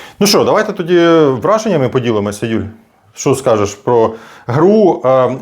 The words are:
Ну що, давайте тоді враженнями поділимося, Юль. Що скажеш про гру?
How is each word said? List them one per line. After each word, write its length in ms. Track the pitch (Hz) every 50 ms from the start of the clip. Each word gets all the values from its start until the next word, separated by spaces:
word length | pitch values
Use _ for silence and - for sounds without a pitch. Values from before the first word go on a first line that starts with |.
| - - - -
Ну 60 | 202
що, 180 | - - 170 120
давайте 280 | 117 143 196 214 214 196
тоді 280 | - 175 160 180 175 165 170 165 165 156 143 131 120
враженнями 480 | - 160 208 - - 233 190 156 131 120
поділимося, 580 | - 131 117 120 113 107 101 107 101 - -
Юль. 180 | 117 110 107 92 95 - - _ _ _ _ _ _ _
Що 200 | - - 143 131
скажеш 400 | 131 - 135 113 107 104 98 -
про 400 | - - - 123 117 110 107 - - - - - - -
гру? 560 | - 117 143 165 190 208 220 214 170 - - - 127 131 131 127 120 127 135